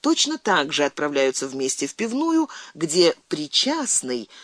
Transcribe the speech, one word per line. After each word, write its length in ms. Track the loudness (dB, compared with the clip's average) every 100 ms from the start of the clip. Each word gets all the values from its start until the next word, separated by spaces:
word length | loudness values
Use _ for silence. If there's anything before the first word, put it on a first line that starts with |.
точно 380 | 0 2 0 -2
так 340 | 0 2 2
же 120 | 0
отправляются 640 | 0 0 -2 2 2 0 -4
вместе 380 | -4 -4 -2 -4
в 80 |
пивную, 540 | -4 -4 -2 2 2 0 -4 -16
где 420 | -6 0 4 4 2 -4
причастный 1000 | -6 -2 0 0 0 0 -2 -2 -4 -6 -16